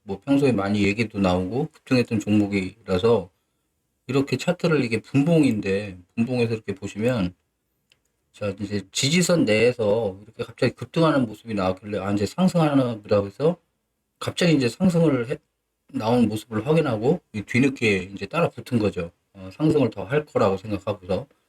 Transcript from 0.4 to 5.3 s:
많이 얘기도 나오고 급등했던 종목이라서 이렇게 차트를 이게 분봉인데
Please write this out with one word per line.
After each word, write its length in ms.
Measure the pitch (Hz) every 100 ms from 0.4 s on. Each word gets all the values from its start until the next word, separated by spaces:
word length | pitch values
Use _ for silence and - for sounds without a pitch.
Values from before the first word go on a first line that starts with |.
| 139
많이 320 | 95 101 104
얘기도 340 | 98 104 107 98
나오고 500 | 95 90 92 123 160
급등했던 480 | _ - 127 117 110
종목이라서 1080 | 104 104 101 98 92 - - 92 113 110 87 _ _ _ _ _ _ _ -
이렇게 300 | 139 139 127
차트를 480 | - - 165 147
이게 160 | 120 113
분봉인데 1000 | - 139 151